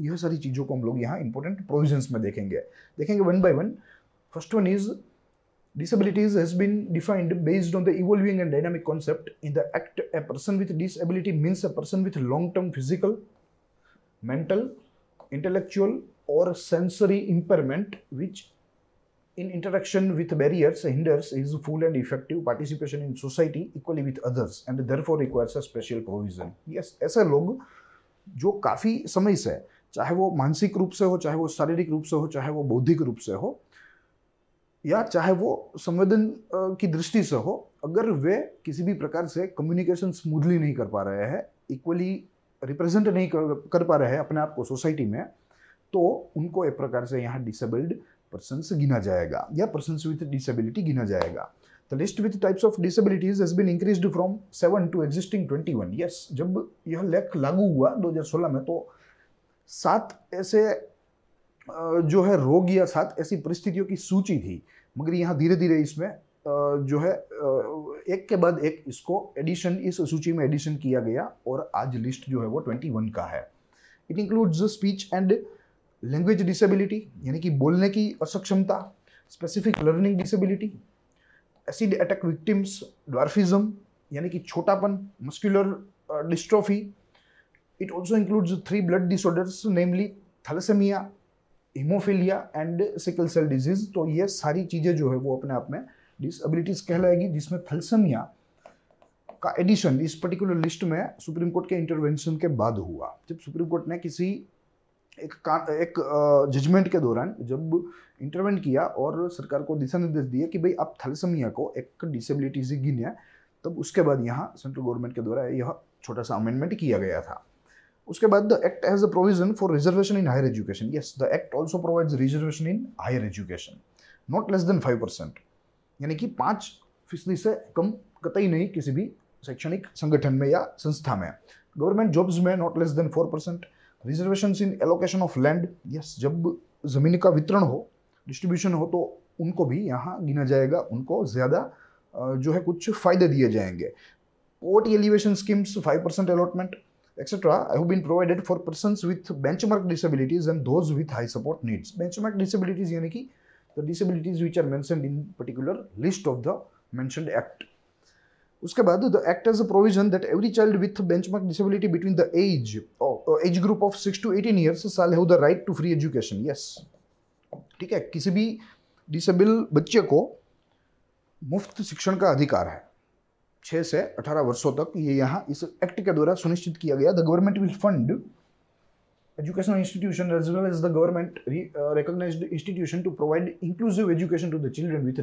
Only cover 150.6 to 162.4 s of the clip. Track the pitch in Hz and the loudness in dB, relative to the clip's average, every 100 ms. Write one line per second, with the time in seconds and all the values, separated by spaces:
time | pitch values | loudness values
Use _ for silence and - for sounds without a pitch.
150.6 | 127 151 156 143 - 117 117 120 110 120 | 2 2 2 0 -2 -4 -4 -4 -6 -6
151.6 | 113 101 - - 175 190 214 196 190 214 | -4 -6 -6 -8 -6 -4 -4 -2 -2 0
152.6 | 185 185 185 165 165 226 262 _ _ _ | -2 -2 -4 -4 -6 -8 -14 _ _ _
153.6 | _ - 151 170 190 170 160 175 170 170 | _ -8 -6 -2 0 -2 -2 -2 0 0
154.6 | 147 139 139 165 139 143 147 - 127 123 | 0 -2 -2 -2 -2 -4 -8 -10 -10 -6
155.6 | 135 220 - 101 151 190 151 127 120 196 | -4 -6 -8 -4 -2 -2 -2 -2 -2 -6
156.6 | - _ _ 123 131 143 156 113 - - | -8 _ _ -8 -6 -6 -4 -4 -4 -10
157.6 | - _ _ _ _ _ _ _ _ _ | -20 _ _ _ _ _ _ _ _ _
158.6 | 170 - 196 175 254 185 - 180 226 220 | -4 2 4 4 4 2 2 2 2 2
159.6 | 202 196 214 190 202 185 180 170 220 214 | 4 6 6 6 4 2 0 0 2 4
160.6 | 214 202 202 202 185 175 185 196 185 160 | 4 4 0 0 0 2 0 -2 -2 0
161.6 | 196 196 208 170 190 175 - 165 | 0 2 2 0 2 2 2 4